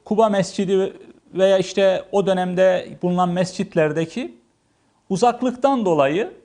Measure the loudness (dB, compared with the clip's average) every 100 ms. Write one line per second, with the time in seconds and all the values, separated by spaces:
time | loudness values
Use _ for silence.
0 | -4 0 2 2 -2 -4 -2 0 -2 -6
1 | -20 -20 _ 0 2 2 0 0 0 0
2 | -2 -2 0 0 -2 2 2 2 -4 -6
3 | -2 0 0 0 -4 -4 -4 0 0 0
4 | -4 -6 -12 -14 _ _ _ _ _ _
5 | -8 0 2 2 -2 0 0 0 0 2
6 | 2 0 -4 -10